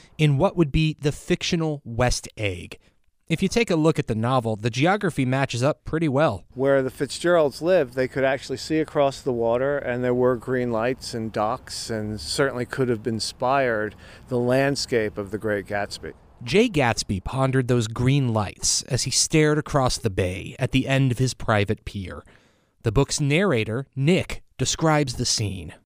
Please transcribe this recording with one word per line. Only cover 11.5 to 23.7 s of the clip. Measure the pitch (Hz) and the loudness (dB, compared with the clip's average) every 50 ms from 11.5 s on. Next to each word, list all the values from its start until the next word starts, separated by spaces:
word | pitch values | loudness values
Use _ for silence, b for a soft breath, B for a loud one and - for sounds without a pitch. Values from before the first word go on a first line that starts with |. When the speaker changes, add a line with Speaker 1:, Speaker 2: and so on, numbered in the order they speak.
| 123 127 - - - - - - | -2 -6 -8 -12 -12 -10 -8 -6
Speaker 2:
and | 117 107 107 107 107 101 | -6 -6 -4 -6 -6 -8
certainly | - - - - 139 139 120 123 123 | -8 -6 -2 0 0 0 0 -4 -6
could | - - - 131 120 | -6 -2 -2 0 0
have | 120 107 110 | 0 -2 -2
inspired | 120 113 107 - - - - 127 127 135 139 135 123 113 107 107 104 - B B B B B B - | -4 -4 -4 -4 -6 -6 -4 0 0 2 2 2 2 0 0 -2 -4 -6 B B B B B B -4
the | 127 120 | -2 -2
landscape | 120 123 127 135 135 139 143 - - - 127 113 107 104 - 110 | 0 2 2 2 2 2 0 -2 -4 0 0 0 0 0 -2 -6
of | 101 95 104 | -8 -6 -6
The | 101 | -6
Great | 107 107 104 101 92 | -2 -2 -2 -2 -2
Gatsby. | - 104 101 101 - - - - 78 - - _ - - - 123 | -4 -4 -4 -4 -6 -8 -12 -12 -14 -14 -16 _ -20 -20 -14 -6
Speaker 1:
Jay | 120 143 196 240 254 | 0 2 2 2 2
Gatsby | 190 147 131 117 110 - - - 107 92 - | 2 2 2 2 2 0 -2 -4 -4 -4 -4
pondered | - - 131 135 131 127 135 127 120 | -6 -2 0 0 2 2 2 2 2
those | 127 120 110 | 2 2 2
green | 110 113 - 123 131 139 143 131 120 110 | -2 -2 0 2 4 4 4 2 2 0
lights | 107 101 87 - - - - - - - | 0 -2 -2 -6 -4 -2 -2 -2 -2 -2
as | - 139 113 - | -2 -2 -2 -2
he | 135 | 0
stared | - - - - - 156 156 151 151 151 | 0 0 0 2 4 4 4 4 2 0
across | - - - 143 127 123 - - | -2 0 0 2 2 2 0 0
the | - 113 | -2 -4
bay | 95 104 95 90 92 95 85 - - - | -2 0 -2 -2 -2 -6 -10 -10 -6 -4
at | 131 - - | -4 0 2
the | 131 123 131 | 0 2 2
end | 135 135 135 131 117 | 2 2 4 2 2
of | - | 2
his | 131 123 - | 0 -2 -2
private | - - - 110 104 104 101 107 - - | -4 -2 0 2 2 2 0 -2 -4 -4
pier. | - - 101 92 82 80 76 - b b b b b b b b b b b - | -10 -10 -8 -10 -8 -12 -14 -16 b b b b b b b b b b b -4
The | 117 | 0
book's | 104 135 139 - - - | 2 2 2 2 0 0
narrator, | 151 139 143 170 202 196 139 110 107 107 | 2 2 4 4 4 4 2 0 0 -2